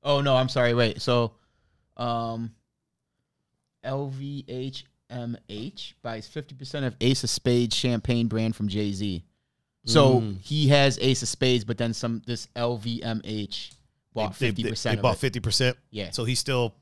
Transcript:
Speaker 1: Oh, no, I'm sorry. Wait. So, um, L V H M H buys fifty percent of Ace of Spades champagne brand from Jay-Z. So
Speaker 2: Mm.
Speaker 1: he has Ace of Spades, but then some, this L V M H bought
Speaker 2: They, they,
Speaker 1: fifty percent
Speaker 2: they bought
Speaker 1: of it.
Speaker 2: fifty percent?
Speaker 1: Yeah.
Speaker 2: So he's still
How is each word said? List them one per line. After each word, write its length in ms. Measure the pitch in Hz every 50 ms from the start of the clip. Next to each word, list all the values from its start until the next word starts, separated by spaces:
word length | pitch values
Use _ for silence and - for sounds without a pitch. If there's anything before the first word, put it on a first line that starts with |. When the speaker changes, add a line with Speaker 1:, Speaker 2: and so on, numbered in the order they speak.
| _
Speaker 1:
Oh, 180 | 139 147 139
no, 140 | 139 139 135
I'm 140 | 127 131 127
sorry. 240 | - 139 123 120 120
Wait. 280 | 120 120 110 - -
So, 320 | - - 123 120 117 110 - _ _ _ _ _ _ _ _ _ _ _ _ -
um, 540 | 120 120 117 117 117 117 113 117 117 113 113 _ _ _ _ _ _ _ _ _ _ _ _ _ _ _ _ _ _ _ _ _ _ _ _ _ _
L 240 | 120 135 135 143 139
V 360 | 135 135 135 143 143 139 - -
H 380 | 123 127 127 135 135 - - _ _ _ _ _
M 280 | - 127 120 117 117 - _ _
H 460 | 101 104 110 - - - - - - _
buys 260 | _ 117 113 110 104 -
fifty 280 | - 156 143 _ 147
percent 300 | 131 135 131 - 147 139
of 100 | 127 107 -
Ace 220 | 110 123 135 - -
of 60 | 120
Spades 460 | - - _ 127 123 120 123 117 -
champagne 520 | - - 127 120 113 - - 123 117 117 117
brand 280 | 110 110 110 113 110
from 120 | - 104 104
Jay-Z. 560 | 92 104 107 104 98 95 107 104 92 85 - _ _ _ _ _ _ _ _ _ _ _ _
So 360 | 113 113 156 143 135 131 123
Speaker 2:
Mm. 180 | 113 107 98 95
Speaker 1:
he 260 | 95 - 147 151 151 131
has 320 | 143 143 139 139 120 -
Ace 200 | - 131 131 - -
of 40 | 107
Spades, 340 | - - - 127 127 123 101
but 140 | 104 117 -
then 160 | 120 117 113
some, 280 | - - 117 117 113 -
this 220 | - 120 110 - - _
L 220 | 123 120 120 123 113
V 240 | 101 120 117 117
M 200 | - 113 113 110 -
H 480 | - 107 107 104 98 - - - - - _ _ _ _ _ _ _ _
bought 240 | 110 107 104 92 -
Speaker 2:
They, 100 | - 117
they, 20 |
Speaker 1:
fifty 180 | 104 92 117 117
percent 280 | 110 - - 123 107 104
Speaker 2:
they 40 |
bought 100 | 101 123
Speaker 1:
of 40 | 107 -
it. 40 |
Speaker 2:
fifty 180 | - 135 - 123
percent? 380 | 101 117 - - 135 123 123 _ _ _
Speaker 1:
Yeah. 220 | - 107 101 85
Speaker 2:
So 120 | - - 117
he's 140 | 110 127 120
still 360 | - - 135 127 120 113 - _